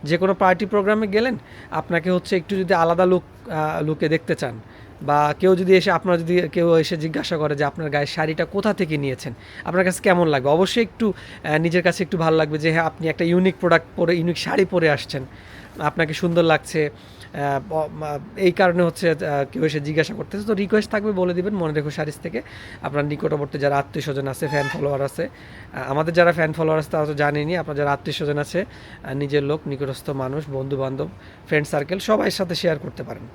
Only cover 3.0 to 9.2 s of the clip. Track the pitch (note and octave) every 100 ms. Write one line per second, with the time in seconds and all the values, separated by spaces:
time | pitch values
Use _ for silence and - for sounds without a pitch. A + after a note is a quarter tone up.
3 | F3+ F#3 - - - D#3 D#3 D#3+ D3+ D3
4 | D#3+ D#3 - D#3+ C3+ A2+ - - - -
5 | C#3+ D3 D3 D3 F#3 F#3 F#3 F#3+ G3+ E3+
6 | F#3+ F3 E3 F3+ E3 F3+ E3+ E3 D#3 E3
7 | D#3+ D#3 - E3 D3+ C#3+ C#3+ D#3 D#3 C#3+
8 | C#3+ - D#3 D#3+ E3+ G3 G#3 F#3+ E3+ D#3
9 | C#3 B2+